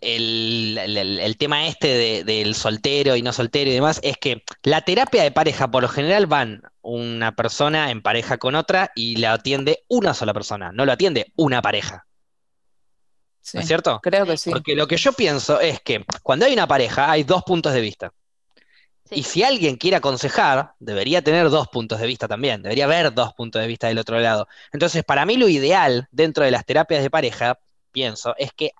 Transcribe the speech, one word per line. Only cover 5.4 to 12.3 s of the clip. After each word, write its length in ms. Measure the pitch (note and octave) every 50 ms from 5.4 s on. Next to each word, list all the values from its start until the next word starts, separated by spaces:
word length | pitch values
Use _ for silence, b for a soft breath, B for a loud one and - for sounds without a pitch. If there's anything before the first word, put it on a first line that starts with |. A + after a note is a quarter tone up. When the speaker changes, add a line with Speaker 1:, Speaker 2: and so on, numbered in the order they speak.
| D#3+ D#3 B2 - C3+ A#2+
Speaker 1:
por 120 | A#2 C3 B2
lo 60 | A#2+
general, 360 | - C#3 C#3+ D#3+ G3 G#3+ G3+
van 360 | D#3 D3+ C#3+ B2+ A2 G#2 A2 - - _ _
una 540 | _ A2+ A#2+ A#2+ A#2+ A#2 A#2 A2+ A2+ A2+ A2+
persona 560 | - A2+ A2+ - - D3 D3 D#3 D#3 D3+ C3+
en 100 | A#2 G#2+
pareja 360 | G2+ G2+ A2 A#2 A2+ - C3 A#2
con 180 | - C3 C#3
otra 360 | D#3+ D#3+ - F#3+ F#3 F#3+ - -
y 220 | A#2+ A#2 A#2 A#2 A2+
la 160 | A#2 A2 A2+
atiende 500 | A2 - C3 C#3 C#3 C3+ D3 D#3 - _ -
una 240 | B3 A#3+ G3 F3 C3
sola 200 | - A#2 G#2+ G#2
persona, 380 | G#2 G2+ - G#2+ G2+ F#2+ E2+
no 140 | F#2+ A2+ C3+
lo 80 | C#3 B2
atiende 400 | - F#3 F#3+ D3+ A2+ - - -
una 260 | - D#3+ C#3+ B2+ B2
pareja. 460 | - G#2 G#2+ G2+ - - - F#2 _ _ _ _ _ _